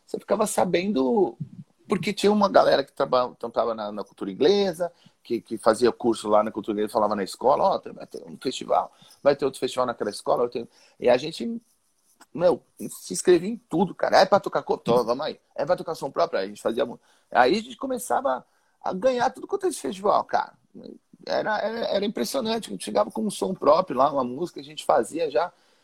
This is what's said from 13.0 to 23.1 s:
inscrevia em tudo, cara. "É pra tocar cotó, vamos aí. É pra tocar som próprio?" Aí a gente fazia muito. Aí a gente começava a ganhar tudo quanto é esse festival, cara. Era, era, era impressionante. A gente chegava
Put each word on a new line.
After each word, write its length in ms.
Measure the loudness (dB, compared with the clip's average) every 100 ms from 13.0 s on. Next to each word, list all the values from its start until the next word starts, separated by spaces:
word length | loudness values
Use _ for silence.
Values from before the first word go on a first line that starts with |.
| -10
inscrevia 380 | -4 4 4 4
em 60 | -8 -4
tudo, 260 | 0 0
cara. 240 | 0 2 4
"É 60 | 6
pra 140 | 4
tocar 220 | 2 -4
cotó, 400 | -2 -4 2 2
vamos 240 | 2 -2 -4
aí. 120 | -8 _
É 100 | -6 -2
pra 100 | -2
tocar 180 | -2
som 160 | -8 -6
próprio?" 300 | 0 0 0
Aí 60 | -4
a 20 |
gente 140 | -4
fazia 240 | -4 0 -2
muito. 160 | -4 _ _ -2
Aí 220 | 4 4 4
a 40 |
gente 140 | -2 -10
começava 720 | -6 -6 -2 -2 0 -4 -6 _ _ _
a 100 | -8
ganhar 340 | 0 0 2 -2
tudo 160 | -4 -8
quanto 200 | -4 -4
é 20 |
esse 120 | -4
festival, 440 | -8 -4 0 2
cara. 300 | 2 -4 -4 -10 _ -20 -20 -20 _ -16 -4
Era, 320 | -2 -2 -2
era, 200 | -4 -4 -2
era 180 | -2 -2
impressionante. 600 | -4 -4 -4 -4 -4 -6
A 40 |
gente 120 | -12
chegava 260 | -4 -2 0